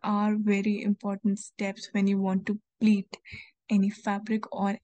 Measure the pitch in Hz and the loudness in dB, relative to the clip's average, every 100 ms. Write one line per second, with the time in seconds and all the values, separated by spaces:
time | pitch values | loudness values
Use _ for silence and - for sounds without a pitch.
0 | - 208 214 214 208 202 208 202 202 202 | -2 0 0 0 2 2 2 0 0 -2
1 | 202 196 202 202 - - 196 196 - 208 | -2 -2 -2 -2 -6 -8 -8 -8 -6 0
2 | 196 196 190 190 196 208 - _ 220 208 | 2 2 2 0 -2 -6 -8 _ 2 2
3 | - - - - - _ - 208 196 - | 0 -12 -16 -18 -18 _ 0 2 2 0
4 | - 202 214 220 - - 196 202 | -4 -4 -2 -4 -4 -2 -2 -2